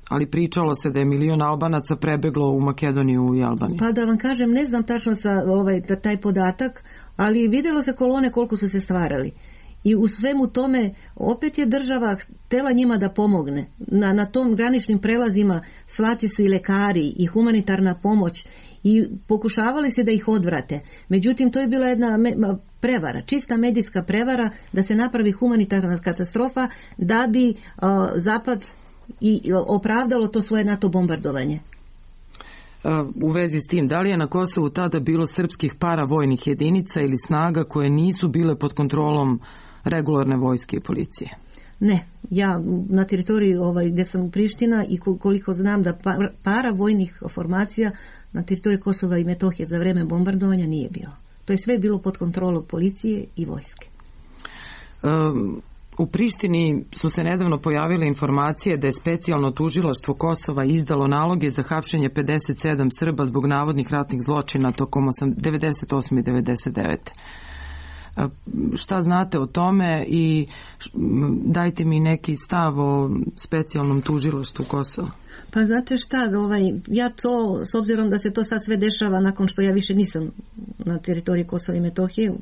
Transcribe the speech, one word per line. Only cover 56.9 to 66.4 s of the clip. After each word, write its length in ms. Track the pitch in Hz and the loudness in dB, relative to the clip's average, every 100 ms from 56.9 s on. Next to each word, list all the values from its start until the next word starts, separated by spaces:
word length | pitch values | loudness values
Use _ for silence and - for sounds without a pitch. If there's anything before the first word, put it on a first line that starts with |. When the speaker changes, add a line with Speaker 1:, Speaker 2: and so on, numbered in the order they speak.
Speaker 1:
su 160 | - 165 | -4 -4
se 140 | 170 | -2
nedavno 360 | 165 180 180 147 | 0 0 0 0
pojavile 480 | 160 147 160 175 151 | 0 0 0 2 0
informacije 720 | 143 143 139 147 151 202 151 | 0 0 2 0 0 -2 0
da 100 | 135 | 0
je 140 | 131 | -2
specijalno 500 | 170 165 175 151 135 | -2 -2 0 0 0
tužilaštvo 640 | 131 156 170 170 127 - | 0 -2 0 0 -2 -4
Kosova 500 | 135 165 160 - 139 | -2 -2 -2 -4 -2
izdalo 420 | 135 165 143 143 139 | 2 2 0 0 2
naloge 440 | 143 165 180 147 | 2 2 0 0
za 120 | 127 | -2
hapšenje 460 | 127 156 - 160 135 | -4 -4 -2 -2 0
pedeset 520 | 151 139 151 151 139 | 0 0 -2 -2 -4
sedam 260 | 160 143 131 - | -2 0 0 0
Srba 240 | 165 147 | -2 0
zbog 220 | 135 127 139 | 0 0 2
navodnih 400 | 143 147 139 127 | 2 0 0 0
ratnih 300 | 143 143 127 123 | -2 -2 -2 -2
zločina 460 | 147 139 139 131 | -2 -2 0 0
tokom 360 | 120 135 139 135 | 0 -2 2 0
osam-, 260 | 127 139 117 | 2 0 0
devedeset 560 | 160 151 156 147 - | -2 0 -2 -2 -2
osme 280 | 139 - 127 | -2 0 0
i 40 | |
devedeset 500 | 123 123 | 2 0